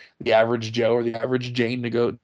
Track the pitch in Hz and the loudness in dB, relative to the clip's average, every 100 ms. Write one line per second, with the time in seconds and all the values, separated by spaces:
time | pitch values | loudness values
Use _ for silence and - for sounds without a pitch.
0 | - - 117 110 117 120 110 113 113 120 | -20 -8 2 4 4 0 -2 0 2 2
1 | 117 113 123 127 123 120 117 123 120 120 | 0 -4 -2 -2 -2 -2 -2 -2 -2 0
2 | 117 - | -2 -2